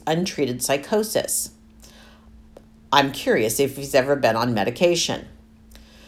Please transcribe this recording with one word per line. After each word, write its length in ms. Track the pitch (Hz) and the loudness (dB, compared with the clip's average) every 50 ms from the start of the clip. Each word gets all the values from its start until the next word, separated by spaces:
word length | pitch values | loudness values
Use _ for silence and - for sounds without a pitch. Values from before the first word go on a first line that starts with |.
| - | -4
untreated 600 | - 160 170 185 185 - - 143 123 123 123 - | -2 0 0 -2 -2 -2 -2 -2 -2 -2 -4 -2
psychosis. 840 | - 139 147 143 - 214 208 220 220 - - - - - - - - - - - - - - - - - - - - - - - - - - - - - - - - - - - - | -2 -2 -2 -2 0 0 0 0 0 -2 -4 -2 -2 -4 -4 -6 -8 -12 -18 -20 -20 -20 -20 -20 -20 -20 -20 -20 -20 -20 -20 -20 -20 -20 -20 -20 -20 -20 -20 -20 -20 -20 -20 -4 0
I'm 200 | - 143 135 135 | 2 2 2 2
curious 480 | - - - 269 220 143 110 110 - - | -2 -2 0 0 2 2 2 0 2 0
if 160 | 139 131 - | 0 0 -2
he's 180 | 143 139 135 - | -6 -6 0 2
ever 220 | 135 127 139 143 | 2 4 2 2
been 180 | 139 123 117 113 | 2 2 2 2
on 180 | 113 120 123 | 2 0 0
medication." 760 | 117 107 98 110 113 - 175 175 170 165 - - 127 - - - - - - - - - - - - - - - - - - | 0 0 0 -2 0 2 2 2 4 2 0 -2 -4 -6 -8 -14 -20 -20 -20 -20 -20 -20 -20 -20 -20 -20 -20 -20 -20 -20 -20